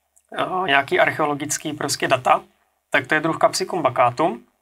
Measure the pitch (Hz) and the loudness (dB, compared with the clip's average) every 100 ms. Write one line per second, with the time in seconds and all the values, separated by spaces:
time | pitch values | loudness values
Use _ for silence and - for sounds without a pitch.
0 | _ _ _ - - 185 185 139 135 180 | _ _ _ -6 -4 -2 2 2 2 2
1 | 185 135 151 147 147 - 156 147 147 - | 2 2 -2 -2 -4 -6 -6 -6 -6 -4
2 | 165 131 123 180 - _ _ _ _ 147 | 0 2 2 0 -2 _ _ _ _ -2
3 | 127 156 160 156 165 - 185 185 131 127 | 0 0 0 2 0 0 -4 -2 0 2
4 | 123 123 160 - - _ | 2 2 -2 -2 -14 _